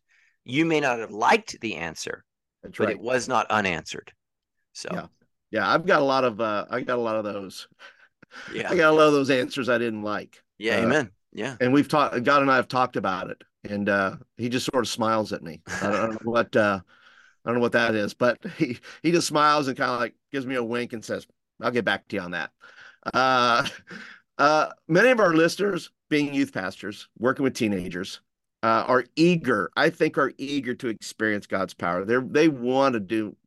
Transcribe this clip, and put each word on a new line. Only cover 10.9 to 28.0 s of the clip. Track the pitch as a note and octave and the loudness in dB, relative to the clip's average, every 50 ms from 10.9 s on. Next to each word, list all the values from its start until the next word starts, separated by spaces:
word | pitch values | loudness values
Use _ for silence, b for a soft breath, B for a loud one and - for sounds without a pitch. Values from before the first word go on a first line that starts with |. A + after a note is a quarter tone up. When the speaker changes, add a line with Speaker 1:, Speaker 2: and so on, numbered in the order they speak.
| C3+ D#3 B2+ F#2+ _ _ _ _ | 2 2 0 -2 _ _ _ _
Speaker 1:
Yeah. | - - G#2+ C3+ B2+ G#2 | -10 -8 -8 -6 -4 -2
Speaker 2:
and | B2+ B2 | 0 4
we've | C3 D3 C#3 C#3 | 4 4 4 4
talked, | - D3+ C#3 - - A#2+ A#2+ | 2 2 2 2 0 0 2
God | C#3 C#3+ C#3+ | 4 4 4
and | C#3 C#3 | 6 4
I | C3 | 4
have | B2+ A#2 - | 2 2 0
talked | - B2+ B2+ A#2+ - | 0 0 0 0 -2
about | B2+ G2 G2 F#2 F2+ F#2 A2+ | -4 -2 -2 -4 -4 -6 -10
it, | G#2+ _ - _ _ _ | -12 _ -18 _ _ _
and, | - G#2 G#2 G2+ G2+ G2+ | -12 -8 -6 -2 0 2
uh, | G2+ G2+ F#2+ F#2+ F2 - - _ _ | 2 2 2 0 -2 -6 -18 _ _
he | - A2+ B2 | -8 -6 -4
just | A#2+ B2+ - | -2 -2 -2
sort | - - B2+ A2+ | 0 0 0 0
of | G#2 | -2
smiles | - A#2 A2+ A2 A2 A2 G#2+ F#2+ | -2 -2 0 0 2 0 0 -2
at | G2+ - | -6 -8
me. | - E2 D2+ - - - | -10 -12 -16 -16 -14 -12
I | - - G2 | -8 -4 -4
don't, | G2+ G#2 | -2 0
I | F#2+ G#2+ | 0 -2
don't | A2+ A2 A2 - | -2 -4 -4 -4
know | A#2 | -2
Speaker 1:
<laughs> | |
Speaker 2:
what, | A2+ A#2+ G#2+ - - | 0 0 0 2 2
uh, | A#2 G#2+ G#2 G2+ F#2+ F#2 b b b b b b b b b b b - | 2 2 2 2 -2 -6 b b b b b b b b b b b -6
I | - | -4
don't | A#2+ | -2
know | B2 | 0
what | A#2+ A2+ | 0 2
that | - A#2+ A#2 A2+ A2 | 2 2 2 2 2
is, | G#2+ G#2 G#2 - | 0 -2 -4 -2
but | - B2 B2 A#2 - - G3 D#3 - | 0 0 0 0 0 -6 -10 -4 -4
he, | E3 B2 A#2+ - B B B B | -4 -4 -4 -10 B B B B
he | B D#3+ | B 0
just | E3+ E3+ - - | 2 2 0 0
smiles | D3+ D3+ D3 D3+ D3 D3+ C#3+ C3+ | 2 4 4 4 4 2 0 -2
and | B2 | -2
kinda, | B2 C3+ B2+ B2 | -2 -2 -2 -2
like, | A#2+ A#2+ A2+ - _ _ _ | -2 -4 -6 -8 _ _ _
gives | - C#3 C3 | -8 -6 -6
me | B2+ C3+ | -4 -4
a | B2+ A#2+ | -4 -2
wink | A2+ A#2+ A#2+ A#2+ - | -2 -2 -4 -4 -6
and | - A2 - | -8 -12 -8
says, | - B2+ G2 - _ _ _ _ _ _ - | -6 -8 -8 -8 _ _ _ _ _ _ -6
"I'll | G#2+ A#2+ | -4 -2
get | B2 A#2+ G2+ | 0 0 0
back | G#2+ G2+ G2 _ - | 0 -2 -2 _ -6
to | - | -6
you | G2 | -6
on | F2+ F2 | -6 -6
that." | F2+ E2+ D2+ - _ B B B B B B B B B B A2+ - | -6 -6 -6 -8 _ B B B B B B B B B B -2 0
Uh, | B2+ C3 C3 C3 B2 A#2+ A#2+ A#2 A#2 C#3+ - B B B B B B | 2 2 4 4 4 4 4 4 2 0 -2 B B B B B B
<laughs> | B B B B B _ _ - | B B B B B _ _ 2
uh, | C#3 D3 D3+ D#3 D3 - - _ _ - | 4 4 4 4 2 0 -4 _ _ 2
many | D#3+ F3+ A3 B3+ | 4 6 6 6
of | B3+ A3 | 6 6
our | G#3 F3 | 4 4
listeners, | D#3+ D#3+ E3 E3+ - - F#3+ G3+ F#3 E3 - - _ _ _ - | 4 4 4 4 2 0 -2 -2 -2 -4 -8 -12 _ _ _ -2
being | D#3 D3 D3 C#3+ C#3+ | 0 0 0 0 0
youth | C#3 C#3 C3+ | 0 0 0
pastors, | - A2+ F#2 F#2 - - - F#2+ G#2 - - _ _ - | -2 -6 -8 -8 -8 -10 -12 -12 -12 -12 -16 _ _ -2
working | G2+ B2+ C3+ - C#3 | -2 -2 0 2 0
with | C3 - | 0 0
teenagers, | - A#2+ A2 G2+ F2+ F2+ F2+ E2+ F2+ | 0 0 0 0 -2 -4 -6 -8 -8